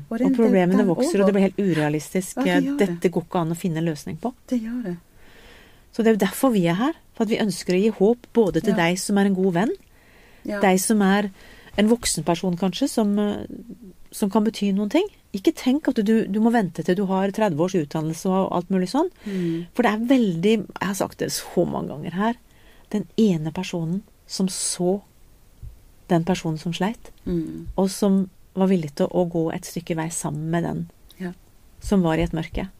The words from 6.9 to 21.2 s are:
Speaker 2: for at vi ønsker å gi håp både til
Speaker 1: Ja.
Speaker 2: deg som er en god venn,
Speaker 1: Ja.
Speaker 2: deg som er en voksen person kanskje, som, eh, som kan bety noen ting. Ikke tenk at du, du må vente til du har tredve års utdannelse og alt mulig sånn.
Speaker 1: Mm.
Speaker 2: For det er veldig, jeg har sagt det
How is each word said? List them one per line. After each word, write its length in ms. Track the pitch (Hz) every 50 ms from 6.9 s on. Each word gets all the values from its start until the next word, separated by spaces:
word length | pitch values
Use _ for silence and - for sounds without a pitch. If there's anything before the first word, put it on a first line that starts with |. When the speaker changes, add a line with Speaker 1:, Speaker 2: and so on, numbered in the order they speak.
| 339 - _ _ _
Speaker 2:
for 80 | - 226
at 60 | 202
vi 80 | 226 -
ønsker 340 | 220 202 170 - - -
å 80 | 180 185
gi 80 | 202 226 202
håp 320 | - 190 214 240 240 - - -
både 260 | 233 220 180 156 -
til 140 | - 208 190
Speaker 1:
Ja. 20 | 202 170 170
Speaker 2:
deg 100 | 180 185
som 180 | - - 202 196
er 60 | 196
en 80 | 202 196
god 200 | 185 190 196 170
venn, 160 | 170 208 277 403 - _ _ - - _ _ - - - - - - -
Speaker 1:
Ja. 160 | - 208 202
Speaker 2:
deg 200 | 214 190 185 185
som 200 | 190 - 226 214
er 300 | 202 190 196 208 208 196 - - - - - - - - - -
en 100 | 208 214
voksen 360 | 240 240 - - - 175 151
person 320 | - 170 165 - 185 175
kanskje, 320 | 170 196 185 180 - 269 294
som, 300 | - 247 220 202 202 208
eh, 280 | 208 208 208 - - - - - 196 240 - - 220 185 - - - -
som 180 | - - 220 190
kan 160 | 190 226 208
bety 300 | 220 214 - 208 202 190
noen 160 | 196 208 208
ting. 160 | - 320 415 403 - _ _ _
Ikke 220 | - 196 - 339 -
tenk 340 | - - 254 247 302 - 302
at 60 | 254 233 202
du, 220 | 208 220 226 -
du 140 | - 190 214
må 100 | 220 233
vente 300 | 226 240 202 160 - - 151
til 100 | - 180
du 100 | 196 202
har 220 | 180 190 190 196 202
tredve 260 | 196 220 220 208 156 143
års 140 | 170 185 190
utdannelse 520 | 180 147 139 - 160 156 160 160 - -
og 260 | 190 185 190 190 -
alt 160 | - 180 180 -
mulig 220 | 196 185 185 180
sånn. 180 | - 277 339 359 - - -
Speaker 1:
Mm. 420 | 214 196 185 175 170 165 165 175 - -
Speaker 2:
For 80 | - 233
det 80 | 220
er 140 | 208 214 233
veldig, 500 | 240 277 254 233 196 165 165 175 214 226 214 -
jeg 0 | - - -
har 120 | - 190 208
sagt 240 | 190 - - -
det 120 | -